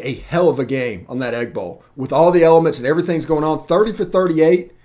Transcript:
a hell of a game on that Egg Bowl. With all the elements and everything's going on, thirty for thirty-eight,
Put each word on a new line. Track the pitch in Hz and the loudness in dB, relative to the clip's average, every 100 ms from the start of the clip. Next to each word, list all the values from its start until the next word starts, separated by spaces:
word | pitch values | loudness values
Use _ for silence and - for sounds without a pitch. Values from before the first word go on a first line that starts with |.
a | 139 | -2
hell | 123 - 165 175 | -10 -6 0 0
of | 135 | 0
a | 123 | -4
game | 135 123 95 - | -4 -6 -8 -12
on | 127 | -8
that | 123 | -6
Egg | 120 117 | -6 -6
Bowl. | 90 85 82 _ - | -8 -10 -14 _ -12
With | 127 | -2
all | 139 170 | 4 4
the | 180 | 6
elements | 165 165 165 127 | 6 6 4 -2
and | 123 | -2
everything's | 160 180 165 156 | -2 -2 -4 -2
going | 151 156 | -2 -2
on, | 151 - | -4 -2
thirty | 175 220 | 0 0
for | 208 180 | -2 -4
thirty-eight, | 185 185 156 160 180 180 _ | -2 0 2 2 2 -2 _